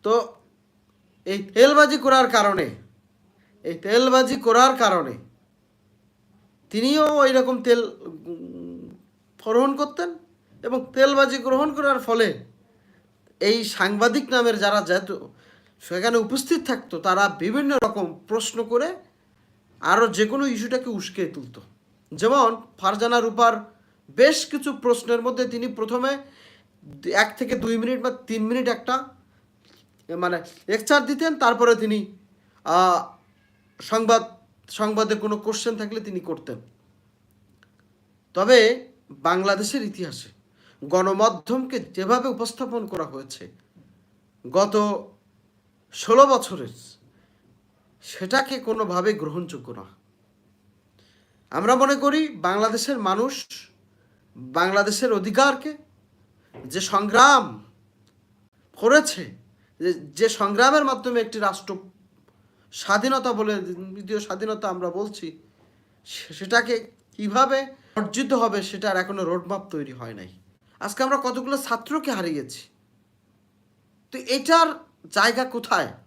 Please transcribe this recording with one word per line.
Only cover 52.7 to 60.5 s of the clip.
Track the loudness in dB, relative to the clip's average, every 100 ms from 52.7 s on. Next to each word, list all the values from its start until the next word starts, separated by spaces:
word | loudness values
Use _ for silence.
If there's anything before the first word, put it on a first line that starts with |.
| -2 -4 -4
মানুষ | -2 -2 -2 -6 -14 -20 -20 _ _ _ _ _ _ -20
বাংলাদেশের | -6 0 2 2 2 0 0
অধিকারকে | 0 0 4 4 2 -8 -14 _ _ _ _ _ _ _ -20 -10
যে | -6
সংগ্রাম | -2 -2 2 6 8 6 2 -14 -20 _ _ _ _ _ _ _ _ _ _ -2
করেছে, | 4 4 4 -8 -14 -18 _ _ _ _
যে, | -4
যে | -4 -10 -2 0
সংগ্রামের | 0 -2